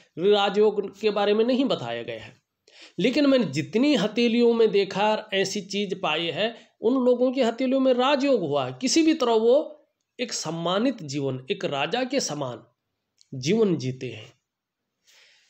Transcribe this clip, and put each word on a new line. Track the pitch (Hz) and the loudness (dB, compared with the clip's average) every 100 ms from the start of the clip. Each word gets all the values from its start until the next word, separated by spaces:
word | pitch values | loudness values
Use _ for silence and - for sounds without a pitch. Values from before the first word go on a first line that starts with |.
| _ - | _ -2
राजयोग | 185 208 202 196 214 196 196 - | 2 2 2 2 2 2 -6 -4
के | 214 | -2
बारे | 208 202 | 0 2
में | 214 | 2
नहीं | 226 254 | 2 0
बताया | 262 160 120 117 | 0 -2 -4 -8
गया | 117 113 | -8 -12
है। | 110 - _ _ _ - - - | -14 -20 _ _ _ -20 -14 -2
लेकिन | 202 302 285 | 0 2 4
मैंने | 269 180 | 4 2
जितनी | 139 135 214 285 262 | -4 -2 0 2 2
हथेलियों | 208 247 240 220 233 | 0 0 2 4 4
में | 226 220 | 4 4
देखा, | 196 190 185 214 214 - | 2 0 0 0 0 -2
ऐसी | 196 190 214 | -2 -2 -4
चीज | 180 196 202 185 | -6 -6 -4 -4
पाई | 175 156 170 | -4 -2 -4
है, | 147 220 233 - _ | -4 -4 -6 -18 _
उन | 220 262 | 0 2
लोगों | 247 247 254 | 2 2 2
की | 254 | 2
हथेलियों | 233 226 262 269 | 0 0 0 2
में | 262 | 2
राजयोग | 240 254 294 277 240 | 2 2 2 2 2
हुआ | 165 143 127 | 0 -2 -4
है। | |
किसी | 131 254 330 | -4 0 2
भी | 320 | 2
तरह | 302 240 | 2 2
वो | 226 233 269 - - _ _ _ - | 2 4 4 2 -10 _ _ _ -10
एक | 120 | -8
सम्मानित | - 160 165 170 190 262 240 | -6 -6 -4 -2 0 0 -2
जीवन, | 147 143 135 131 131 | -8 -6 -4 -6 -6
एक | - 165 | -6 -4
राजा | 139 156 226 | -4 -4 -4
के | 254 277 | -2 -4
समान | - 147 131 117 - _ _ _ _ _ _ | -4 -6 -6 -8 -16 _ _ _ _ _ _
जीवन | 135 127 220 208 151 | -6 0 2 2 0
जीते | 127 127 127 | -4 -8 -10
हैं। | 110 113 _ _ _ _ _ _ _ _ _ _ _ | -12 -18 _ _ _ _ _ _ _ _ _ _ _